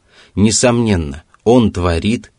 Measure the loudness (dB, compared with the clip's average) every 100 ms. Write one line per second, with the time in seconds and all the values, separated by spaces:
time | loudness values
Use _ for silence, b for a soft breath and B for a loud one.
0 | b b b 0 0 2 0 2 0 -2
1 | -4 -10 _ _ 2 2 2 -2 -2 -2
2 | -4 -6 -8